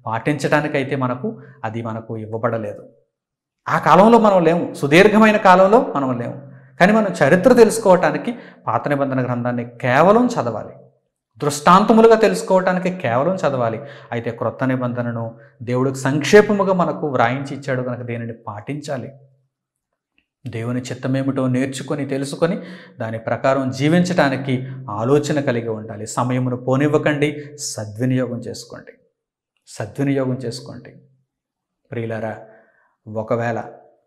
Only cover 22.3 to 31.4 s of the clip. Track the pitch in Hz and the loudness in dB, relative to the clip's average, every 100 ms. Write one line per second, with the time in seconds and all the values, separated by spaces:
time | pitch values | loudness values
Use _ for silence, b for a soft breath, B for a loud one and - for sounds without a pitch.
22.3 | 156 170 214 B B B - 113 113 - | -2 -2 -2 B B B -10 -8 -8 -6
23.3 | 117 135 135 127 - 147 175 175 - 139 | 0 2 2 -2 0 2 2 2 2 0
24.3 | 131 135 127 B B - 104 120 147 147 | 0 -4 -4 B B -10 -4 2 2 2
25.3 | 147 135 117 113 107 107 107 110 - 127 | -4 -2 -4 -4 -8 -10 -14 -8 -4 -2
26.3 | 127 127 123 127 131 147 151 151 147 147 | -2 -2 -4 -2 0 2 2 0 0 -2
27.3 | 147 - - - 120 107 104 127 127 117 | -4 -14 -14 -12 -10 -12 -6 -2 -2 -4
28.3 | 117 107 - - - - _ _ _ _ | -8 -12 -14 -16 -20 -20 _ _ _ _
29.3 | _ _ _ _ - 110 - 139 135 131 | _ _ _ _ -14 -12 -4 -2 -2 -2
30.3 | 123 117 - - - - - _ _ _ | -4 -8 -12 -16 -18 -20 -20 _ _ _
31.3 | _ | _